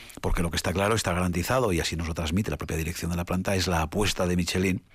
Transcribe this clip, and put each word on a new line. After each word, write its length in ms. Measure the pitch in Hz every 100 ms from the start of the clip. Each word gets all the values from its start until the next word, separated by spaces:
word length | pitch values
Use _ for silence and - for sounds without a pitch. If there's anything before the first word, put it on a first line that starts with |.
| - -
porque 200 | - -
lo 80 | 85
que 60 | 80
está 160 | 98
claro, 240 | 90 101 113
está 160 | 95
garantizado, 600 | 87 90 87 87 127 113
y 80 | 82
así 160 | - 80
nos 100 | 80
lo 60 |
transmite 360 | 80 80 92 95
la 80 | 73
propia 200 | 78 80
dirección 340 | 78 - 85
de 60 | 87
la 80 | 87
planta, 300 | 92 98 95
es 120 | 90
la 140 | 82
apuesta 440 | 80 98 104 - 90
de 120 | 90
Michelin 460 | 85 92 95 92 -